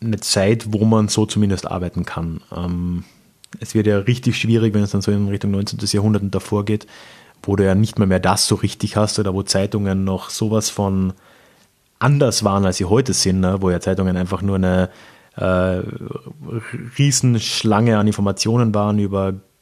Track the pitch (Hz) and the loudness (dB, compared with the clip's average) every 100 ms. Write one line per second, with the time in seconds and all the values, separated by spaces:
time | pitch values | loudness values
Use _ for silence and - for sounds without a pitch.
0 | 113 101 - 104 98 113 107 104 110 110 | -6 -4 -2 0 2 2 0 0 4 4
1 | 104 - 107 107 101 92 - 90 87 87 | 2 0 0 2 0 0 -4 -6 -4 -6
2 | 87 - 82 82 - - 87 87 87 87 | -6 -6 -6 -8 -10 -8 -6 -4 -4 -4
3 | 90 _ _ _ - - 117 110 107 101 | -8 _ _ _ -20 -16 -4 0 2 2
4 | 98 123 123 - 113 113 110 104 101 101 | 2 0 0 0 2 2 4 2 0 0
5 | 101 101 101 101 101 98 104 107 104 101 | 0 0 0 -2 -2 -2 -2 -4 -4 0
6 | 107 104 101 95 - 104 101 107 - - | 2 2 0 -4 -2 -2 -2 -4 -6 -20
7 | - - - _ - 98 98 95 110 - | -20 -20 -20 _ -2 2 4 4 2 2
8 | 98 92 92 101 - 104 101 - 107 110 | 2 2 2 2 0 0 -2 -4 -4 0
9 | 104 - 98 95 98 95 104 107 101 95 | 0 0 -2 -2 -2 -2 0 -2 -2 0
10 | 95 92 - - 110 110 104 - 101 95 | -2 -4 -6 -6 -2 0 -2 -2 -2 0
11 | 95 - _ _ _ _ _ _ _ _ | -2 -4 _ _ _ _ _ _ _ _
12 | 123 143 131 - 104 98 95 90 90 110 | 2 4 2 2 2 2 2 0 2 2
13 | 131 90 95 92 92 95 95 87 - 95 | 2 0 0 2 2 0 0 0 0 -2
14 | 95 90 90 95 98 95 92 92 92 - | 0 -2 -2 -4 -2 0 2 2 0 -4
15 | - - _ - 92 92 92 92 - - | -20 -20 _ -6 -2 0 0 -2 -6 -10
16 | - - - 156 - 113 - 117 113 - | -12 -12 -14 -16 -12 -10 -10 -12 -8 0
17 | 143 131 127 113 - - 110 104 117 107 | 2 4 2 2 0 -2 2 4 4 4
18 | 104 104 101 98 110 117 117 104 104 104 | 2 0 -2 -2 0 2 2 2 0 0
19 | 101 98 95 95 - _ | 0 -2 -2 -4 -12 _